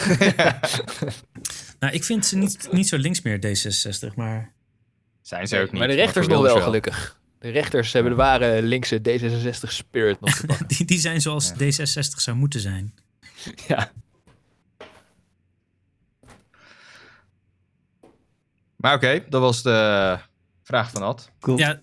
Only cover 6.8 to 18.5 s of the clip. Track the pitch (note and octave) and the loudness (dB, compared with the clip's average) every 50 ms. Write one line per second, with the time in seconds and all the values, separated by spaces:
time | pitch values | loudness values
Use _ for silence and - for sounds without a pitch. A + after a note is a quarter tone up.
6.8 | - - - - - - - _ _ _ _ _ - A#2+ A#2 D3 D3 - - B2+ | -2 -4 -6 -6 -10 -12 -16 _ _ _ _ _ -12 -2 -2 -2 -2 2 0 0
7.8 | A2+ A2+ - B2 A#2 B2 B2 A#2+ C3 C3+ C3 A#2+ B2 A#2 A2 A2 A2+ A#2 B2+ B2+ | 0 2 2 2 2 4 4 4 4 4 4 4 4 4 4 2 2 2 0 0
8.8 | A#2 - A2+ A2 G#2+ A#2 A#2+ A#2+ A#2+ A#2 A#2 A#2 A#2+ B2 A#2 - - A2+ - - | 0 -2 -2 -2 0 0 0 0 0 0 -2 0 -2 -4 -4 -6 -8 -8 -8 -10
9.8 | - _ - A#2+ A2 G#2 G2 - G2+ C#3 - - - D#3 C#3 - - - - - | -10 _ -2 2 2 2 2 2 0 -2 0 0 0 -2 -2 -2 -2 -4 -2 -2
10.8 | F3 D#3 F#3 E3+ D#3 E3+ E3 D#3+ D3 D#3+ D3+ D3 - F2 F2 A#2+ C#3 C#3+ C#3 - | 2 0 2 0 0 -2 0 0 -2 0 -2 -2 -4 -4 -2 0 0 0 0 0
11.8 | D3 C#3+ - D3 C3+ - - - - B2 A#2 B2+ C#3+ C#3+ C#3+ A2+ G2 G2 F#2+ F#2 | -2 -4 -4 -4 -4 -6 -4 -4 -4 -2 0 0 0 0 -2 -2 -4 -4 -6 -6
12.8 | G2 G#2+ - _ _ _ _ _ _ - _ - - - - - - - C#3 - | -8 -10 -12 _ _ _ _ _ _ -20 _ -18 -16 -16 -16 -14 -4 -2 -2 -2
13.8 | A2 - _ - - _ _ _ _ _ _ _ _ _ _ _ _ _ _ _ | -2 -6 _ -20 -20 _ _ _ _ _ _ _ _ _ _ _ _ _ _ _
14.8 | - - _ - _ _ _ _ _ _ _ _ _ _ _ _ _ _ _ _ | -20 -20 _ -20 _ _ _ _ _ _ _ _ _ _ _ _ _ _ _ _
15.8 | _ _ _ _ _ _ _ _ _ - - _ _ _ _ _ _ _ - _ | _ _ _ _ _ _ _ _ _ -20 -20 _ _ _ _ _ _ _ -20 _
16.8 | - - - - - - _ _ _ _ _ _ _ _ _ _ _ _ _ _ | -20 -20 -20 -20 -20 -20 _ _ _ _ _ _ _ _ _ _ _ _ _ _
17.8 | _ _ _ _ _ - _ _ _ _ _ _ _ _ | _ _ _ _ _ -20 _ _ _ _ _ _ _ _